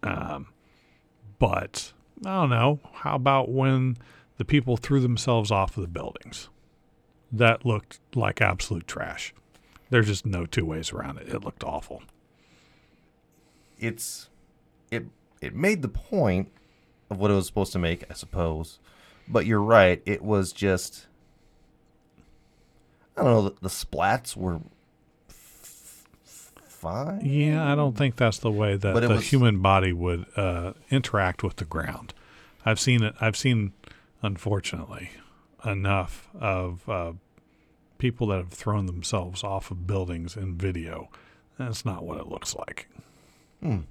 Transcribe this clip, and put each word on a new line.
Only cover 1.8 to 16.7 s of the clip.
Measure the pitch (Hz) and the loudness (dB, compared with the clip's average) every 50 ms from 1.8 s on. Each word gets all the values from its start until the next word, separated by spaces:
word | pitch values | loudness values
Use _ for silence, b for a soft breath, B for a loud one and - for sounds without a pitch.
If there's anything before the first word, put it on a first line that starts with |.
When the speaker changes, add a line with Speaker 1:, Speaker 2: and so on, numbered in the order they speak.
| - - - _ _ _ _ - - | -12 -12 -16 _ _ _ _ -12 -8
Speaker 1:
I | 190 190 190 | -4 0 2
don't | 170 139 | 2 2
know. | 123 113 117 131 151 147 _ - - | 4 4 4 4 2 0 _ -14 -18
How | - - 147 151 | -8 -4 -2 -2
about | 143 123 135 139 135 127 - | 0 2 2 4 2 2 0
when | 123 131 131 135 135 131 127 131 123 117 B B B B B B B _ | 0 0 2 4 4 2 2 0 -2 -4 B B B B B B B _
the | 117 | -2
people | - - 147 127 127 123 | 2 2 2 4 2 0
threw | 113 - - 143 139 | -2 0 2 2 4
themselves | 127 123 123 113 - - 123 117 110 101 | 4 4 2 0 2 2 2 2 2 2
off | 110 98 95 95 - - | 2 2 2 0 -2 -6
of | |
the | 95 85 | -8 -6
buildings? | 85 80 - - - - - - - - - - _ _ _ _ _ _ _ _ _ _ _ _ _ _ _ _ | -6 -8 -8 -8 -10 -12 -18 -16 -18 -18 -18 -18 _ _ _ _ _ _ _ _ _ _ _ _ _ _ _ _
That | 120 107 120 113 113 113 - | 0 6 6 6 6 6 2
looked | 127 110 104 - _ - - _ _ - | -2 -2 -2 -2 _ -20 -20 _ _ -4
like | 127 110 101 101 - | -2 0 0 2 2
absolute | 107 98 92 92 - - 104 87 80 | 2 2 2 0 -2 -4 -4 -6 -6
trash. | - - - 82 82 80 - - - - - _ _ b b b b b b b b | -8 -8 -8 -8 -8 -8 -10 -12 -14 -14 -20 _ _ b b b b b b b b
There's | 127 120 113 104 | 4 4 4 4
just | 101 92 - | 2 -2 -2
no | 110 98 90 85 | -4 -4 -2 -4
two | 80 - - 87 | -2 -2 -2 -2
ways | 80 78 80 80 - | -2 -4 -6 -8 -8
around | - - - - 67 67 | -8 -8 -10 -10 -12 -12
it. | 69 - | -12 -8
It | - - - | -8 -8 -8
looked | - - - - | -8 -12 -10 -10
awful. | - - 78 - - - - - - _ _ _ _ b b b b b b b b b b b b b b b b b _ _ _ _ _ _ _ _ _ _ _ _ _ | -8 -8 -8 -10 -10 -16 -18 -18 -20 _ _ _ _ b b b b b b b b b b b b b b b b b _ _ _ _ _ _ _ _ _ _ _ _ _
Speaker 2:
It's, | 113 117 113 117 - - - - - - _ _ _ _ _ _ _ _ _ _ _ _ | -6 -6 -4 -4 -10 -10 -10 -12 -16 -20 _ _ _ _ _ _ _ _ _ _ _ _
it, | - 117 117 117 - _ _ _ _ _ | -6 -6 -6 -8 -16 _ _ _ _ _
it | - 64 - | -12 -10 -6
made | 104 151 196 214 190 | 0 0 2 2 2
the | 135 117 | -2 -4
point | - - - - - 202 156 107 92 92 98 - b b b b | -4 -6 -8 -2 0 2 2 4 4 2 0 -2 b b b b